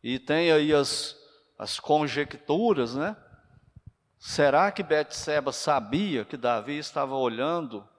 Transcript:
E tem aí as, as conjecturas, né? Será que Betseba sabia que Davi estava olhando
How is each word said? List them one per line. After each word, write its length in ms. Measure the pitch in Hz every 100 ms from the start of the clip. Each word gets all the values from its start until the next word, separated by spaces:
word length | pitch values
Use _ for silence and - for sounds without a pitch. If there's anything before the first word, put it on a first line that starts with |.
E 160 | 113 131
tem 320 | - 156 170
aí 220 | 156 151
as, 420 | 151 139 - - - - _ _ _
as 220 | 101 -
conjecturas, 1120 | - 151 147 123 147 - - 156 233 165 120
né? 240 | 127 170 214 - - _ - _ - - _ _ _
Será 520 | - - 147 143 196
que 120 | 196
Betseba 680 | 180 151 147 - - 147 135
sabia 760 | 127 - 143 104 139 202 139 104
que 120 | 135
Davi 400 | 120 117 107 147
estava 380 | 147 - 139 135
olhando 720 | 127 113 139 170 147 110 98